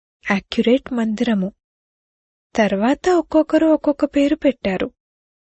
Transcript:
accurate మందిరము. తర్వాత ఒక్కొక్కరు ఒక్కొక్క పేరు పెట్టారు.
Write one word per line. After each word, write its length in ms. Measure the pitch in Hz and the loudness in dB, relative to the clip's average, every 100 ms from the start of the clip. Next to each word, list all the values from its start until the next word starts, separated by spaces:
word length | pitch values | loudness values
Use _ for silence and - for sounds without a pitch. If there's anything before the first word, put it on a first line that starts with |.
| _ _ - | _ _ -4
accurate 640 | 202 - - 226 262 - | -4 -4 -2 0 0 0
మందిరము. 580 | 247 226 208 240 208 185 - _ _ _ _ _ _ _ _ _ - | -6 -4 -4 -2 -2 -4 -8 _ _ _ _ _ _ _ _ _ -2
తర్వాత 540 | 202 196 226 285 - | 0 0 -2 -2 0
ఒక్కొక్కరు 560 | 349 311 311 302 311 320 | 0 2 0 2 2 2
ఒక్కొక్క 400 | 302 - 285 285 | 2 0 -2 -2
పేరు 300 | 285 285 302 | 0 0 0
పెట్టారు. 560 | 294 247 202 190 - _ _ _ _ _ _ | -2 -2 -4 -4 -6 _ _ _ _ _ _